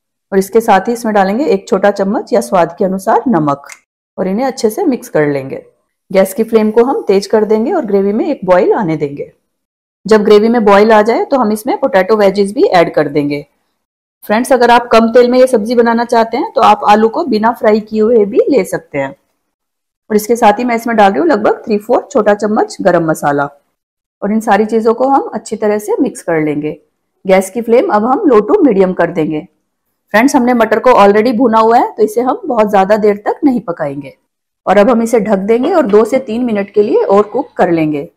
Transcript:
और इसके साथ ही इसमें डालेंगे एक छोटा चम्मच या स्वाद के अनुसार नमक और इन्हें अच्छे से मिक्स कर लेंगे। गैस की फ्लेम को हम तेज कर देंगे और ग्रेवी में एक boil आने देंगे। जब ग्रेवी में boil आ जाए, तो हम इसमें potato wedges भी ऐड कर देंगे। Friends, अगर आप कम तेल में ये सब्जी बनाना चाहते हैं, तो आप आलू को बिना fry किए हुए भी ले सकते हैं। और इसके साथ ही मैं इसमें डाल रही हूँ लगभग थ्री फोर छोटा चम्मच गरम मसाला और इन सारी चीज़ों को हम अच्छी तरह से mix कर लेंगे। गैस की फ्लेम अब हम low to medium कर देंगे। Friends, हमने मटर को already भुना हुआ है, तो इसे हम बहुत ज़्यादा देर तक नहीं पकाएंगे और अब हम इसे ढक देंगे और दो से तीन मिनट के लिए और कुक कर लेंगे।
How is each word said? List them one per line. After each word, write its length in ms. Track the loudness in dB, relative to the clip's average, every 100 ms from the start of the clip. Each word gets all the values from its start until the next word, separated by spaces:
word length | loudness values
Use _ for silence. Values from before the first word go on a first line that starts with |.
| _ _ _
और 60 | -2
इसके 240 | 0 0
साथ 260 | 2 2 0
ही 60 |
इसमें 200 | -4 -2
डालेंगे 320 | 0 0 -2 -2
एक 220 | -2 -2
छोटा 240 | -2 0
चम्मच 420 | 0 -2 -4 -2
या 80 | -4
स्वाद 340 | 0 0 0 -2
के 60 | -4
अनुसार 380 | -4 -2 0 0
नमक 400 | 0 0 -4 -8 -20 _ _ _ -8
और 100 | -4
इन्हें 180 | -4 -4
अच्छे 240 | -4 -4
से 140 | -2 -2
मिक्स 240 | -4 -4
कर 180 | -2 -2
लेंगे। 360 | -4 -8 -12 -16 _ _ _ -4
गैस 220 | -2 0
की 100 | -2
फ्लेम 280 | -2 0 2
को 120 | 2
हम 180 | 0 0
तेज 260 | 0 -2 0
कर 180 | -2 0
देंगे 260 | 0 -2
और 140 | -4 -2
ग्रेवी 260 | -2 -2
में 120 | -2 -4
एक 140 | -4 0
boil 280 | 2 2
आने 240 | 0 -2 -4
देंगे। 340 | -6 -8 -16 _ _ _ _ _ _ _ 0
जब 180 | 2
ग्रेवी 260 | 4 4 4
में 140 | 2 4
boil 260 | 4 6
आ 100 | 4
जाए, 240 | 2 0 0
तो 120 | -2
हम 140 | -2
इसमें 260 | -4 -4 -4
potato 360 | 0 0 0 2
wedges 360 | 2 2 -2
भी 100 | 0
ऐड 300 | 2 2 0
कर 140 | 0 -2
देंगे। 380 | -2 -4 -6 -10 _ _ _ _ _ _ _ -4
Friends, 260 | -2 0
अगर 180 | 2 4
आप 160 | 2 4
कम 200 | 2 4
तेल 220 | 4 4
में 60 | 4
ये 80 | 2
सब्जी 280 | 2 0 0
बनाना 300 | 0 0 0
चाहते 320 | 0 0 -4
हैं, 140 | -6
तो 100 | 0
आप 220 | 2 2 2
आलू 200 | 2 2
को 140 | -2 -4
बिना 260 | -2 -2
fry 280 | -2 0 0
किए 220 | -2 -2
हुए 240 | 2 2 2
भी 140 | 0 0
ले 140 | 0
सकते 340 | -2 -6 -8 -6
हैं। 120 | -6
और 1040 | -10 _ _ _ _ _ _ _ _ -4 -2
इसके 200 | -2 0
साथ 240 | 2 2
ही 40 |
मैं 120 | -2 -4
इसमें 200 | -2 2
डाल 160 | 2
रही 80 | 2
हूँ 80 | 0
लगभग 340 | 0 -2 -4 -4
थ्री 120 | -4
फोर 300 | -2 -4 -2
छोटा 220 | -2 0
चम्मच 440 | 0 -2 -2 -4 -2
गरम 280 | 0 0 0
मसाला 400 | -2 -2 -2 -4 -8 _ _ _ _ _ _
और 100 | -4
इन 80 | -2
सारी 260 | 0 0 0
चीज़ों 280 | 0 0
को 140 | 0 0
हम 200 | 0 -2
अच्छी 220 | -8 -10 -6
तरह 220 | -2 -2
से 160 | -4 -4
mix 220 | -4 -6
कर 180 | -4 -2
लेंगे। 360 | -2 -4 -6 -10 _ _ _ _ 0
गैस 240 | 0 0
की 120 | -6
फ्लेम 280 | 0 0 2
अब 160 | 0 0
हम 180 | 0 2
low 120 | 2
to 180 | 2 2
medium 340 | 2 2 0 0
कर 140 | -2
देंगे। 360 | -2 -4 -6 -10 _ _ _ _ _ _
Friends, 220 | 0 2 2
हमने 180 | 0
मटर 260 | 0 0 2
को 100 | 4
already 440 | 6 6 4 2 0
भुना 220 | 0 2
हुआ 180 | 2 2
है, 140 | 0
तो 120 | -2
इसे 180 | -2 -2
हम 200 | -2 -4 -4
बहुत 240 | -2 0
ज़्यादा 280 | 2 2 2
देर 200 | 0 -2 -4
तक 140 | -2
नहीं 180 | 0 0
पकाएंगे 520 | -4 -8 -8 -8 -14 -18 _ _ _ _ 0
और 120 | 2
अब 120 | 2
हम 120 | 2
इसे 180 | 0 -2
ढक 180 | 0 -2
देंगे 340 | 0 -2 0
और 120 | 0 2
दो 180 | 2 2
से 140 | -2
तीन 220 | -4 -6 -4
मिनट 280 | -4 -4
के 100 | -2
लिए 200 | 0 0 2
और 180 | 0
कुक 280 | 0 -4 -6
कर 180 | -2 0
लेंगे। 380 | 0 -2 -4 -8